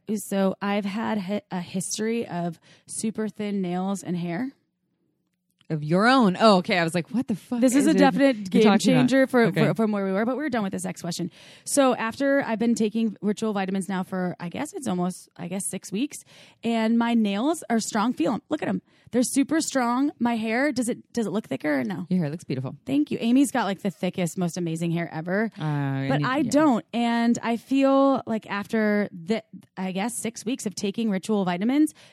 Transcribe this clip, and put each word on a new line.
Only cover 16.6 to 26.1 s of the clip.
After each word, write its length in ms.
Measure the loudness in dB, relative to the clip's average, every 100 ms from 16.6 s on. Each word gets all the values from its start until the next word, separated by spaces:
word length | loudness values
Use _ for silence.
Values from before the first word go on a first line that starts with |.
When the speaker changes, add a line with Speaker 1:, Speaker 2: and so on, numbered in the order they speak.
Speaker 1:
and 360 | -4 0 2 2
my 140 | 2
nails 500 | 2 2 0 0 -2 0
are 100 | -2
strong. 320 | 0 0 0
Feel 220 | 0 0
'em. 80 | -2 -4
Look 120 | -4
at 60 | -2
'em. 140 | -4 -6 _ _
They're 120 | 0
super 380 | 2 2 2 0
strong. 500 | 0 0 0 2 0 0
My 160 | -2 0
hair, 340 | 0 0 0
does 180 | 0 -2
it, 220 | -4 -6
does 140 | -4 -2
it 40 |
look 160 | -2 -4
thicker 340 | -4 -2 -2
or 20 |
no? 240 | -2 -4 -2
Speaker 2:
Your 100 | 0
hair 100 | 0
looks 140 | -4
beautiful. 320 | -6 -6 -6 -8 -2
Speaker 1:
Thank 260 | 0 0
you. 60 | -2
Amy's 320 | 2 4 4
got, 140 | 0 -2
like, 160 | -2
the 100 | -4
thickest, 460 | -4 -4 -2 -4 -2
most 200 | -4 -2
amazing 340 | -4 -2 -2
hair 180 | -2 -4
ever. 380 | -6 -2 -2 -2 -4
Speaker 2:
Uh, 40 |
I 420 | -4 -2 -2 -2
Speaker 1:
But 80 | -2